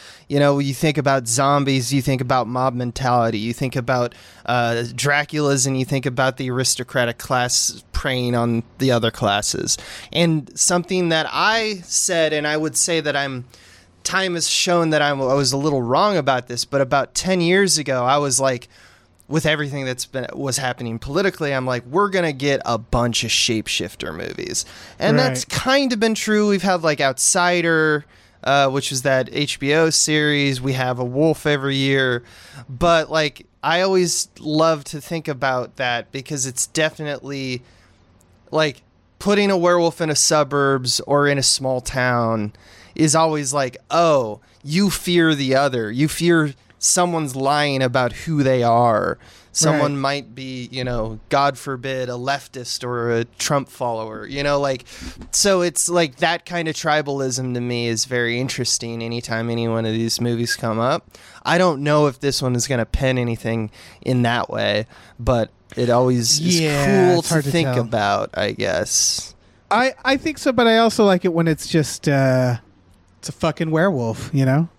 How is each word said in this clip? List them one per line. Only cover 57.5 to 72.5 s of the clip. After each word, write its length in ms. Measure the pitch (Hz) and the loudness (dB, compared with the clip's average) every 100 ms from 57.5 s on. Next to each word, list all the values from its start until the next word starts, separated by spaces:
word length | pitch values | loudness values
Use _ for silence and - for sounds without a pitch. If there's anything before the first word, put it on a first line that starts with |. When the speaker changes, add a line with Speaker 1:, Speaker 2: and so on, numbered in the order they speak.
Speaker 1:
to 60 | 123 | -4
me 260 | 123 120 117 | -4 -2 -2
is 180 | 113 | -2
very 360 | 127 123 117 120 | -2 -2 0 -2
interesting 600 | 131 - 120 - 117 117 | -4 -4 -4 -4 -6 -8
anytime 480 | 117 117 - 113 117 | -6 -8 -6 -4 -2
any 200 | 117 117 | -2 -2
one 180 | 113 110 | -2 -2
of 60 | |
these 280 | 113 113 - | -2 -2 -2
movies 360 | 120 117 117 - | -2 -2 -4 -4
come 240 | 117 110 | -4 -2
up. 280 | 123 160 _ - - - | 0 -2 _ -20 -20 -10
I 120 | - 170 | -2 2
don't 260 | 185 139 | 2 2
know 260 | 147 151 147 | 2 2 2
if 100 | 123 | 0
this 240 | 139 127 | -2 0
one 140 | 127 123 | -2 -2
is 100 | - | 0
gonna 180 | 123 | -2
pen 320 | 110 - 135 127 | -2 0 0 0
anything 540 | 120 113 113 113 107 - - - | -2 -4 -4 -4 -6 -10 -20 -10
in 200 | - 127 | -2 2
that 280 | 120 120 - | 2 0 -2
way, 360 | 107 107 104 110 - - - | -2 0 -2 -4 -14 -20 -6
but 300 | 117 120 110 _ _ - | 0 0 0 _ _ -2
it 120 | 120 | 2
always 520 | 120 127 123 113 151 | 4 4 2 2 0
is 180 | 175 170 | 2 2
Speaker 2:
Yeah, 500 | 156 143 139 196 180 | 2 2 2 4 4
Speaker 1:
cool 80 | 170 | 4
Speaker 2:
it's 80 | - | 2
hard 140 | 160 | 0
Speaker 1:
to 40 | 139 | 2
Speaker 2:
to 20 | |
Speaker 1:
think 160 | 165 139 | 0 0
Speaker 2:
tell. 60 | 123 | 0
Speaker 1:
about, 460 | 113 113 101 101 104 | -2 0 0 0 -2
I 160 | - 104 | -4 -4
guess. 840 | 104 101 87 104 - - - - - _ _ - | -2 -2 -2 -2 0 0 -2 -8 -20 _ _ -2
Speaker 2:
I, 240 | 214 262 - | 0 0 0
I 120 | 254 269 | 0 0
think 220 | 330 285 | -2 -2
so, 120 | 285 | 0
but 160 | 240 233 | 4 4
I 120 | 226 | 6
also 260 | 226 - | 4 4
like 200 | 202 180 | 4 4
it 80 | 185 | 2
when 140 | 165 165 | 2 2
it's 220 | 151 - | 0 0
just, 400 | 165 139 - 160 | 0 0 -2 0
uh, 480 | 139 131 127 127 | 2 4 4 2